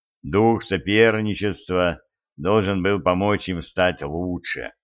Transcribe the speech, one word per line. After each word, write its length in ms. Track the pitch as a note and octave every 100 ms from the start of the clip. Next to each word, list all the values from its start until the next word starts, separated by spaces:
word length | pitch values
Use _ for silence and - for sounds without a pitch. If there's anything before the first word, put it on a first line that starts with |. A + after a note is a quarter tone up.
| _ _
Дух 400 | C#2+ F2+ A2+ A2+
соперничества 1400 | - F#2+ F#2+ G#2 A2+ G#2+ G#2+ G2 G2+ F2 - F2+ F2 D#2+ _ _ _ -
должен 460 | D#2+ G#2+ F#2+ G2
был 180 | F#2 G2+
помочь 480 | F2+ F2+ G2+ G2+ -
им 140 | F2
стать 400 | - - F2+ E2+
лучше, 680 | C#2+ D#2+ F2+ F2 - - A1+ -